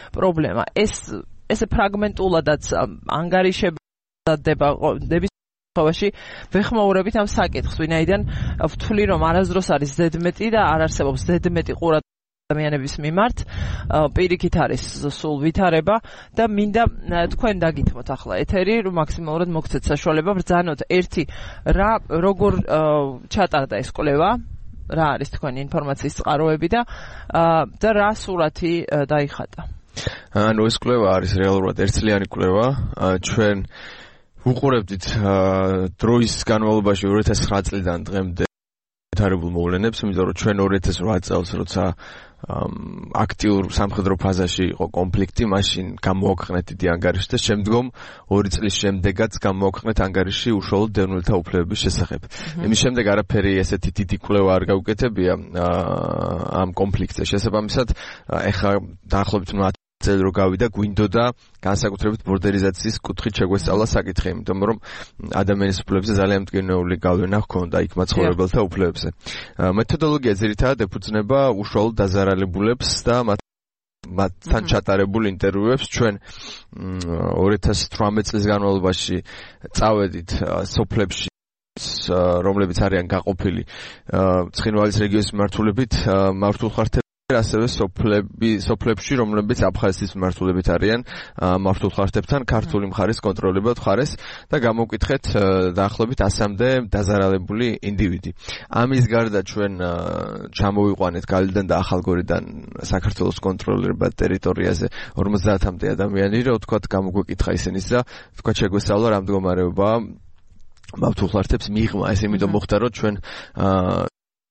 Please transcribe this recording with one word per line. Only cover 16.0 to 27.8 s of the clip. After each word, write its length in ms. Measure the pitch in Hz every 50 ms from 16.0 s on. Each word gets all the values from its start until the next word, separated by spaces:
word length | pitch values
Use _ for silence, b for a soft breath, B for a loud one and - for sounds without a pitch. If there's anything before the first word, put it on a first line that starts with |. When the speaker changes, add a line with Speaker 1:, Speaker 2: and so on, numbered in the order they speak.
| B B B B B B
Speaker 1:
და 140 | - - 226
მინდა, 380 | 220 208 202 208 202 196 226 233
ა, 360 | 220 - - - 175 170 170 170 175
თქვენ 280 | - - - 220 202 180
დაგითმოთ 500 | 170 165 156 143 131 - - 120 - -
ახლა 240 | 135 - - 120 92 95
ეთერი, 340 | 151 - 208 185 185 190 226 233
რომ 140 | 190 190 175 165
მაქსიმალურად 520 | 151 - - 147 165 156 151 170 180 175
მოგცეთ 340 | 165 156 - - - 135 -
საშუალება, 480 | - 147 147 - 170 156 156 156 196 202
ბრძანოთ 480 | 185 - - 180 175 175 170 147 - -
ერთი, 380 | - 170 185 180 - - 175 143 B B B B B B B B
რა, 260 | 139 160 180 196 214 226 196 - -
როგორ, 460 | 147 165 175 196 196 185 202 202 185
ა, 240 | 185 196 - - 156 156 151 151 147 139 135 127 127 -
ჩატარდა 500 | - - 214 185 - - 143 135 - 110 98
ეს 120 | - -
კვლევა, 380 | - - 147 147 139 147 165 202 240 240 - - - - - - - - - -
რა 200 | - 160 160 147
არის 180 | 131 - 143 -
თქვენი 300 | - - - 139 127 131
ინფორმაციის 560 | 139 139 - 160 147 143 139 - - 147 - -
წყაროები 500 | - - 151 147 160 160 156 156 160 170
და, 120 | 220 240 240 B B B B B B B B B
ა, 160 | - 160 165 165 165 160 143 -
და 220 | - -